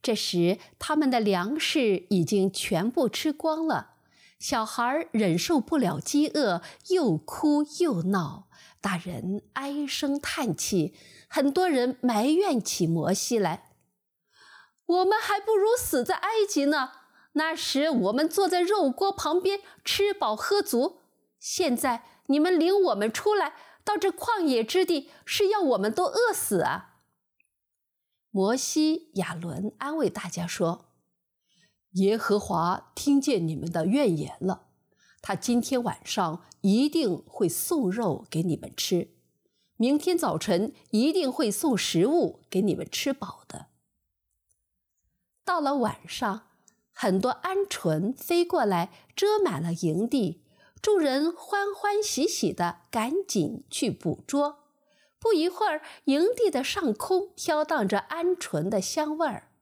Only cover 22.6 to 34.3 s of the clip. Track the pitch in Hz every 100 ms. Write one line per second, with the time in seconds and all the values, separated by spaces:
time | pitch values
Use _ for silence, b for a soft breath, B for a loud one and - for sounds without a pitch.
22.6 | 330 403 359 202 214 - 415 415 311 B
23.6 | B B - 415 392 359 - 440 320 240
24.6 | 220 370 349 330 269 B - - 392 415
25.6 | 320 220 208 233 349 - 480 392 - 190
26.6 | 139 151 - _ _ _ _ _ _ _
27.6 | _ _ _ _ _ _ _ 196 190 262
28.6 | - 311 311 320 - 190 170 170 170 147
29.6 | 208 - 269 320 233 - 185 175 170 -
30.6 | 165 175 _ _ _ _ _ _ _ _
31.6 | _ _ _ 185 196 220 - 208 - 170
32.6 | 170 190 - - - 277 277 226 165 156
33.6 | 170 170 160 262 262 160 -